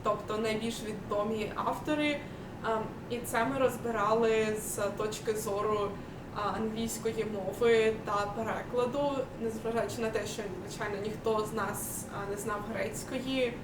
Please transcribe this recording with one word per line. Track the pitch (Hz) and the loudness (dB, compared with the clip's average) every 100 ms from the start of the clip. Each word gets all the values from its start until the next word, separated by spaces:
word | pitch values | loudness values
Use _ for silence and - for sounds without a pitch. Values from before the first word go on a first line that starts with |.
тобто | 214 214 - 214 | 2 0 0 0
найбільш | 220 220 233 226 | 2 0 0 -4
відомі | 214 190 196 208 214 220 214 - | -4 -6 -2 0 2 0 -2 0
автори. | 226 - - 302 294 | 0 0 0 2 2
Е, | 285 - - - - 220 220 - - - | 0 -4 -10 -10 -6 0 0 0 -6 -4
і | 240 | -4
це | - 240 233 | 0 2 2
ми | 269 | 4
розбирали | 254 233 233 220 202 220 226 220 220 214 | 4 4 -2 2 4 6 6 6 4 0
з | - - 202 202 | -2 -2 -2 0
точки | 214 214 - 214 | -2 -2 -2 0
зору, | 214 196 208 214 202 190 - - - 208 | 0 0 2 2 0 -2 -8 -10 -8 -2
е, | 202 196 | -2 0
англійської | 220 220 226 - 226 220 214 | 0 0 -2 0 -2 0 -2
мови | 208 190 190 233 226 220 220 - | -2 -2 2 6 8 6 2 0
та | 202 - 226 | 0 0 -2
перекладу, | 220 185 190 247 247 285 285 277 - - | -2 -2 -2 0 2 2 2 0 -4 -2
незважаючи | 226 220 226 233 202 - | -4 -2 -2 0 0 0
на | 220 | 0
те, | 214 208 | 0 -2
що, | - 202 185 202 | -4 -6 -6 -8
звичайно, | - 208 202 | -6 -4 -2
ніхто | 208 214 226 220 214 | -4 -2 0 2 0
з | |
нас, | 220 196 214 - - - 208 | -2 -2 -2 -4 -6 -6 -6
е, | 202 | -4
не | 202 | -4
знав | 220 208 202 | -2 -2 -2
грецької | 208 220 214 - 262 254 262 247 233 | -2 -2 -4 -6 -4 -2 2 0 0